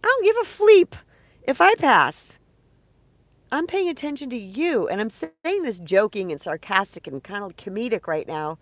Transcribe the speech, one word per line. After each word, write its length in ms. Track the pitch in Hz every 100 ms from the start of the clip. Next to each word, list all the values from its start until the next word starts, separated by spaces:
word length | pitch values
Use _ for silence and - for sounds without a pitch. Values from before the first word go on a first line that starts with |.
I 40 | 427
don't 180 | 523 403
give 100 | 453
a 80 | 427
fleep 500 | - 415 403 - - _ _ _ _
if 180 | - 269
I 140 | 359 453
pass. 640 | 285 196 139 - - - _ _ _ _ _ _ _ _ _ _ -
I'm 160 | 294 339
paying 220 | 392 359
attention 400 | 277 294 285 277
to 80 | 240
you, 500 | 190 202 339 262 165
and 140 | 196
I'm 80 | 220
saying 540 | - 320 _ 330 392
this 160 | 302 175
joking 520 | 165 190 214 208 185
and 80 | 143
sarcastic 680 | 175 156 - 190 196 185 -
and 160 | 135
kind 200 | - 202
of 140 | 202 -
comedic 500 | - 196 240 208 -
right 200 | 156 -
now 320 | 156 151 160